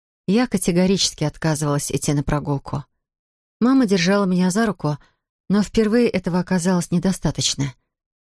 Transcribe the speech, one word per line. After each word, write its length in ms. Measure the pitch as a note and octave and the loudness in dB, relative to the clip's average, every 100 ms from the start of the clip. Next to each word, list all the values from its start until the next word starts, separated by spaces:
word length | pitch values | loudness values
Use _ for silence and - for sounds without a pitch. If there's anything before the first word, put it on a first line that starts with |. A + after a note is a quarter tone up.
| _ _ - | _ _ -2
я 200 | G#3 B3 | 0 0
категорически 760 | F#3+ - F3 F#3 G3 - - | -2 0 2 2 2 -2 -2
отказывалась 680 | D3+ - D#3+ D3 D3+ C#3+ - | -6 -2 -2 -2 0 -2 -2
идти 220 | C#3+ - | -4 -2
на 100 | C#3+ | -2
прогулку. 640 | C#3+ D3 D3 C#3 - C#3+ - _ _ _ _ _ _ - | 0 -2 -2 -6 -6 -10 -10 _ _ _ _ _ _ 0
Мама 280 | A#3+ C4+ A3+ | 2 4 4
держала 400 | G3 E3+ G3+ F#3+ | 2 2 2 2
меня 240 | F3+ F#3 | 2 0
за 160 | F#3 A3+ | 2 0
руку, 320 | - D3+ D3 _ _ _ _ - | -2 -4 -6 _ _ _ _ -2
но 140 | G3+ | -2
впервые 480 | G3+ - G#3+ A#3 A#3 | 0 0 2 2 2
этого 300 | F#3 F3+ F3 | 0 -2 -2
оказалось 500 | F3+ F#3 E3+ F3+ E3+ | 0 0 0 0 0
недостаточно. 840 | F3 F#3+ F3+ D#3+ - - - C#3 - _ _ _ _ | -2 0 -2 -4 -2 -4 -4 -6 -8 _ _ _ _